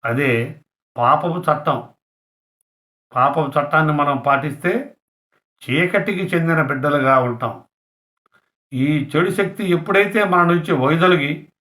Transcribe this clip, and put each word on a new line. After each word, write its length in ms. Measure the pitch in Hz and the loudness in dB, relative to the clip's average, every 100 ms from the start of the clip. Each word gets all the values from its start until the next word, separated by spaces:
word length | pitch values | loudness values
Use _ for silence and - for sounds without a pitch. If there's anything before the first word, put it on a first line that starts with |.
అదే 560 | 117 120 143 117 120 - _ _ _ - | -4 -2 0 0 -4 -10 _ _ _ -2
పాపపు 440 | 120 151 175 170 | 2 2 2 -4
చట్టం. 480 | 175 147 - 131 - _ _ _ _ _ _ _ _ _ _ _ _ | -2 -2 -2 -4 -6 _ _ _ _ _ _ _ _ _ _ _ _
పాపపు 460 | 127 135 143 143 147 | 0 0 2 0 -2
చట్టాన్ని 320 | 143 156 156 | 0 2 2
మనం 240 | 147 143 139 | 0 0 0
పాటిస్తే 800 | 139 139 147 131 175 220 285 _ _ _ _ _ _ _ | 0 0 0 -6 -4 -4 -6 _ _ _ _ _ _ _
చీకటికి 640 | - 135 175 196 - 180 | -4 0 2 0 -2 -4
చెందిన 380 | 190 170 165 160 | -2 -2 0 0
బిడ్డలుగా 560 | 135 139 143 143 131 131 | 0 -2 -2 0 2 2
ఉంటాం. 460 | 123 117 117 113 - _ _ _ _ _ _ _ _ _ _ | 2 -4 -8 -8 -18 _ _ _ _ _ _ _ _ _ _
ఈ 380 | 131 135 151 123 147 | -2 0 0 0 0
చెడు 140 | 185 | 0
శక్తి 340 | 196 190 - | 0 -4 -4
ఎప్పుడైతే 600 | 196 170 156 196 202 208 | -2 -2 0 0 2 0
మన 200 | 202 180 | 2 2
నుంచి 280 | 170 175 160 | 2 2 0
వైదొలిగి 760 | 156 131 165 180 180 143 151 - _ | 0 0 2 4 2 0 -6 -10 _